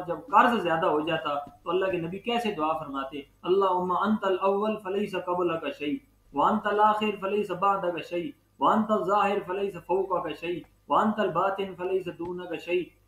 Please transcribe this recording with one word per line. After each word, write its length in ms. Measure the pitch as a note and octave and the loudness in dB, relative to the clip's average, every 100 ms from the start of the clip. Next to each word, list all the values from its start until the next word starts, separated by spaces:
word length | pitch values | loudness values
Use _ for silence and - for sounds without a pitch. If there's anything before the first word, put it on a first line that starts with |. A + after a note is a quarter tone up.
| D#3+ | -4
جب 80 | D#3 - | -6 2
قرض 360 | G#3 A#3+ A3+ | 6 6 4
زیادہ 220 | E3+ E3 F3 | 0 2 2
ہو 140 | D3+ | 2
جاتا 400 | D#3+ D#3 D3+ C#3+ - - | 0 -2 -2 -6 -6 -10
تو 60 | F3 | -4
اللہ 160 | F#3 F#3+ | 0 0
کے 120 | F3 | -2
نبی 220 | E3 F#3+ | -4 -6
کیسے 320 | A#3 A#3 G#3+ | -4 -2 -2
دعا 260 | D#3 D#3 D#3 | -2 -2 -2
فرماتے؟ 440 | C#3+ C3+ C3+ C#3+ - _ | -4 -8 -8 -10 -14 _
"اللہم 500 | F3 G3 F#3+ F3+ F3+ | 2 4 4 2 0
انت 340 | F3+ G3+ G#3+ G3 | 0 2 2 2
الاول 500 | F#3 F#3+ G3+ G#3+ G#3 | 2 2 2 0 -2
فلیس 320 | F#3 G3+ G3 F3+ - | -4 -2 -2 -4 -2
قبلک 500 | F3 F3 D3+ C#3+ C#3 | 0 0 -2 -6 -6
شیء، 180 | D3 C#3 - _ _ | -4 -6 -8 _ _
وانت 340 | C#3 F3 G#3+ G#3 | 0 2 2 0
الاخر 380 | G#3 G#3+ G#3+ G#3+ G3 | 4 4 4 0 -2
فلیس 300 | G3 G#3 F3+ | -2 -2 -2
بعدک 520 | E3+ G3 G3 F3 E3 - | 0 0 2 0 -4 -4
شیء، 220 | F3 D3+ - _ - | -6 -6 -10 _ 0
وانت 320 | D3 G#3+ G#3+ | 4 4 4
الظاہر 460 | G#3 F#3 G#3 G3 G3 F#3 | 0 2 2 2 0 -2
فلیس 260 | G3 G3 | -4 -4
فوقک 540 | E3+ - F#3+ F3+ F3 E3+ C#3+ | -6 -2 0 0 -2 -2 -6
شیء، 200 | E3+ E3+ - _ - | -6 -6 -8 _ 0
وانت 300 | D3+ G#3+ G#3+ | 2 2 2
الباطن 560 | F#3 E3 G3 G3 F#3+ F3 | 0 2 0 0 -6 -6
فلیس 280 | F#3 F#3 E3+ | -2 -2 -2
دونک 540 | E3+ F3 F3+ E3+ D#3 E3+ | -8 -8 -8 -8 -8 -2
شیء، 180 | F3+ D#3 - | -2 -2 -10